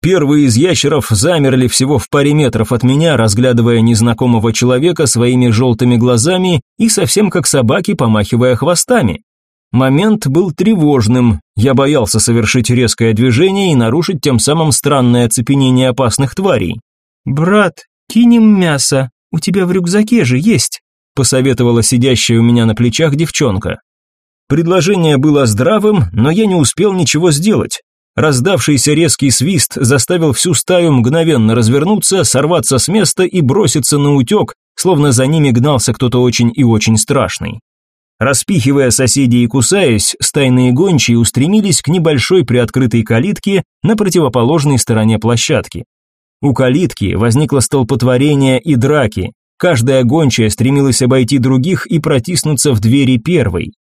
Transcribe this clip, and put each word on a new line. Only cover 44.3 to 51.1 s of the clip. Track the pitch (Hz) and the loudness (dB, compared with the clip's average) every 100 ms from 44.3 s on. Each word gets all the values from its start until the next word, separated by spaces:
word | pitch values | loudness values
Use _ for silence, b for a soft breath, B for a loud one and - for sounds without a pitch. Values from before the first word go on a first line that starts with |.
| 123 117 165 143 135 | 0 0 2 0 0
стороне | - 110 110 110 | 0 0 0 0
площадки. | 110 120 - 135 - 85 - _ _ _ _ _ | 0 -2 -2 -4 -4 -14 -16 _ _ _ _ _
У | 143 | -4
калитки | 123 131 135 165 - 98 87 | 0 0 0 -2 -4 -4 -2
возникло | 117 117 151 135 | 0 0 0 -2
столпотворение | - 139 120 135 123 127 143 143 135 131 | 0 -2 -2 -2 0 2 2 2 2 0
и | 165 131 | 0 0
драки. | 135 151 117 107 87 _ _ _ | 2 0 0 -4 -8 _ _ _
Каждая | 180 139 117 131 | 0 0 2 2
гончая | 123 156 147 - 110 | 2 2 0 2 -2
стремилась | - 127 143 139 117 | 0 0 2 0 0
обойти | 123 | 0